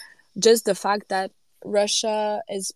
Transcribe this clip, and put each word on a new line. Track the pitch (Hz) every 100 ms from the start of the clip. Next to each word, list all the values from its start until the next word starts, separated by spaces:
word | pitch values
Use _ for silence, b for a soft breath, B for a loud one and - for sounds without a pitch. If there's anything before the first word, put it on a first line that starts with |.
| B B B 202
just | 220 233 -
the |
fact | 190 196 208 -
that | 190 190 _ _ -
Russia | 190 208 208 - 226 214 214 208 -
is | 196 190